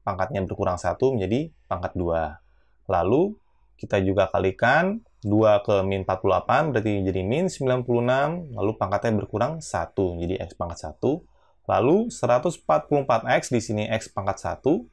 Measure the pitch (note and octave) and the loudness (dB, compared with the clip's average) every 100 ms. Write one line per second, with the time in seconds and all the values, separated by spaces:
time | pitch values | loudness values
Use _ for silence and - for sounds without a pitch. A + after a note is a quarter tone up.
0 | - F#2 F#2 G2 F#2 G2 F#2+ F2 F2+ F2+ | -4 -4 -2 -2 -4 -2 -2 0 -4 0
1 | C3 B2+ F#2 A#2+ D#3+ _ _ F2+ F#2 - | 0 0 0 -2 -2 _ _ -6 -4 -4
2 | E2+ E2 D#2 D#2 _ _ _ _ - F2+ | 0 0 -2 -8 _ _ _ _ -2 0
3 | F2+ C3 G3 G#3 _ _ _ _ - G#2 | 2 2 0 -4 _ _ _ _ -2 0
4 | F#2+ G2 F#2 F2+ F#2+ - A#2 D3 F#3 A3+ | 2 2 2 2 0 0 2 4 2 -4
5 | _ _ G2+ G#2+ A2 G#2 G2+ G2+ G2 G2 | _ _ 0 4 6 4 4 2 2 -2
6 | F#2+ F#2 G2 F2+ - B2+ D#3+ A#2+ A2 G2+ | -2 0 2 2 2 2 2 0 0 0
7 | F#2+ F#2 F#2 C3+ F#3 - C3 B2+ B2 A#2+ | 0 0 -2 0 -2 -2 -2 0 0 0
8 | A#2+ C3 D3 F3 D#3 A2 G2 A2 F#2+ G2+ | 2 2 0 -4 -10 -4 -4 -2 -2 0
9 | A#2+ G#2+ F#2+ G#2 B2+ D#3+ - F#2 E2+ - | 0 0 -2 -2 -2 -2 -6 -6 -4 -2
10 | F#2+ E2+ E2+ F#2 F2 - F2 E2+ D#2 - | -2 -2 -4 -4 -6 -8 -10 -8 -14 -4
11 | A#2+ D#3+ - _ _ _ - F#2+ A#2 G3 | -2 -2 -8 _ _ _ -2 2 4 2
12 | A#3+ - A#2+ B2 F3 - - D3+ - D3 | 0 -4 0 2 0 -4 0 0 2 0
13 | C3+ A#2 B2 D3+ - B2 A2 G#2+ G#2+ A2 | 2 0 2 0 2 -2 0 -4 -2 -4
14 | - - G2 F#2+ F2 E2+ C3 G3 A#3+ | -4 -6 -4 -4 -6 -2 0 0 -2